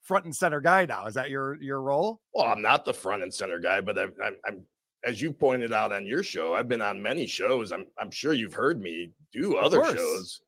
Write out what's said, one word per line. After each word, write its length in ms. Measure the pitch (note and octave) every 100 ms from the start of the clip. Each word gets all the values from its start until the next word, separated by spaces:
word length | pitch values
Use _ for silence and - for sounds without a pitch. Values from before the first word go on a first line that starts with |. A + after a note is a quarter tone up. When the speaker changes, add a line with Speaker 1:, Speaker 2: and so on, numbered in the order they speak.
Speaker 1:
front 240 | - F#3
and 100 | E3+
center 260 | D3 F3 D3+
guy 260 | C#3+ F#3 F3
now. 200 | G#2+ G2+
Is 80 |
that 140 | A2 C3+
your, 320 | C3+ C3+ C#3+
your 220 | C#3 C#3
role? 380 | C3+ C#3+ G3+ A3+ _
Speaker 2:
Well, 140 | - A#2
I'm 160 | G#2
not 220 | G#2 C#3+
the 100 | -
front 280 | B2 F#2 G2+
and 100 | F#2
center 240 | - G2 F2
guy, 220 | F2 F#2+
but 180 | G2 F#2+
I'm, 140 | G2 F#2+
I'm, 120 | G#2 G2 -
I'm, 160 | G2+ G2 _ _ _
as 160 | A#2 A2+
you 120 | D3+
pointed 400 | C#3+ C#3 B2+ A#2
out 200 | A2 G#2+
on 140 | G2+ G2
your 160 | B2+
show, 320 | - F2+ D#2+
I've 140 | F2 B2
been 120 | A#2+
on 220 | G#2 G2
many 240 | G2+ C#3+ A#2+
shows. 460 | - - B2+ G#2+
I'm, 140 | F2+ G2 -
I'm 120 | G#2+
sure 200 | - C#3
you've 220 | D3 G#2+
heard 260 | D#2+ B2+ E3
me 300 | F#2 E2 F2 _ _
do 240 | - F#3 A#2+
Speaker 1:
Of 60 |
Speaker 2:
other 160 | A#2+ F3+
Speaker 1:
course. 140 | D#4 -
Speaker 2:
shows. 420 | D#3 F3+ F#3+ -